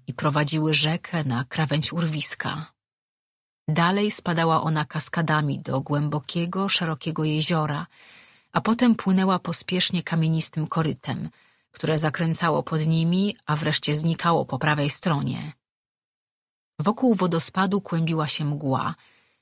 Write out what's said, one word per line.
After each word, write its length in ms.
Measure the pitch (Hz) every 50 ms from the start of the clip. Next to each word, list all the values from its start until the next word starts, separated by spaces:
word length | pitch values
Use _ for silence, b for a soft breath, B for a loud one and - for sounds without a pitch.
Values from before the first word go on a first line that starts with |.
| -
i 80 | - -
prowadziły 600 | - - 151 143 151 151 143 156 156 151 156 151
rzekę 500 | 143 147 156 165 170 - - - 165 151
na 200 | 131 117 123 131
krawędź 480 | - - 160 156 135 147 156 156 -
urwiska. 800 | - 175 170 156 156 147 - - - - - - - 151 160 - _ _ _ _ _ _ _ _ _ _ _ _ _ _ _ _ _ _ _ -
Dalej 420 | 156 175 170 175 196 202 208 208
spadała 520 | - - - 180 170 165 165 165 160 156
ona 220 | - 160 156 151 151
kaskadami 720 | - - 156 - - - 170 160 156 156 156 151 143 139 -
do 220 | - 127 135 135
głębokiego, 880 | 139 - 147 143 147 147 151 151 - - - 170 170 175 185 190 196 196
szerokiego 560 | - - 175 160 156 - - 170 160 165 156
jeziora, 640 | 156 151 156 151 - 170 156 151 151 143 151 175 B B B B B B B B B B B B B
a 80 | - -
potem 340 | - 214 233 233 247 240 220
płynęła 440 | - - 196 185 190 190 190 185 175
pospiesznie 640 | - 170 165 - - - 185 180 - - 180 170
kamienistym 640 | - - 170 165 160 160 160 160 - - - 160 156
korytem, 640 | - - 170 156 151 - - - 139 120 - - - b b b b b b b b
które 280 | - - - - 160 151
zakręcało 640 | 160 151 - - 165 165 160 - 175 165 151 151
pod 240 | - - 165 156 156
nimi, 500 | 160 160 165 165 170 175 190 202 208 - - _
a 100 | - 151
wreszcie 400 | 151 156 151 151 - - 147 147
znikało 500 | 151 160 165 165 - - 170 170 151 127
po 120 | - 139 127
prawej 320 | 151 151 151 147 143 147
stronie. 600 | - - - 180 151 143 139 135 131 117 139 151 - _ _ _ _ _ _ _ _ _ _ _ _ _ _ _ _ _ _ _ _ _ _ _ _ -
Wokół 360 | 147 202 233 - 262 247 214
wodospadu 680 | 185 185 175 165 165 - - - 190 196 190 202 196
kłębiła 480 | - - 175 165 165 160 165 156 151 151
się 160 | - - 151
mgła, 500 | 143 147 147 151 135 131 - 101 - 165 b b b b b b b b b